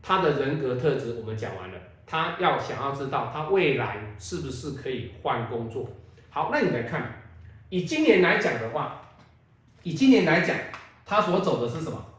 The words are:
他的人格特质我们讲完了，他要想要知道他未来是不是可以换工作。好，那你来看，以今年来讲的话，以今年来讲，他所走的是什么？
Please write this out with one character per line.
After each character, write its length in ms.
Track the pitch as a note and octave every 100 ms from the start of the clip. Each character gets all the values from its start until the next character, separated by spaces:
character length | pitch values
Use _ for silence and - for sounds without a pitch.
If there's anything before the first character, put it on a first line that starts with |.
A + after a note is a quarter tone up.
他 200 | - F#3
的 180 | E3 C#3
人 200 | C3+ D#3
格 160 | C3+ B2
特 200 | D3+ C3
质 220 | A#2 A#2
我 60 | G#2+
们 100 | A2
讲 180 | G2 F#2
完 120 | F#2
了， 60 | F#2+ - - -
他 300 | D#3+ E3+ -
要 180 | F3 C#3
想 220 | - -
要 100 | C#3
知 160 | C#3+ C#3
道 220 | C#3+ A#2
他 160 | D3+ D#3
未 260 | G3 D#3+ A#2+
来 400 | A2 G#2 G#2+ -
是 200 | - E3+
不 120 | C#3+
是 220 | B2+ D3+
可 180 | - C3+
以 220 | B2 - -
换 280 | D3 B2 A2+
工 200 | A#2 A2+
作。 200 | A2 - - - - -
好， 200 | C#3+ D#3+
那 80 | D4
你 80 | G#3
来 140 | -
看， 400 | - D#3 - - - - - - -
以 140 | F#3
今 200 | - D#4
年 180 | D4+ F#3+
来 160 | F3 G#3
讲 160 | - B2
的 80 | -
话， 320 | D3+ - - - - - _ _ _ _ _
以 100 | F3+
今 160 | D#3 C4
年 140 | A#3
来 180 | E3+ E3+
讲， 140 | E3+ - - - - - -
他 140 | G3+
所 220 | F#3 F3
走 200 | E3 C3
的 80 | A#2+
是 120 | -
什 100 | -
么？ 140 | - -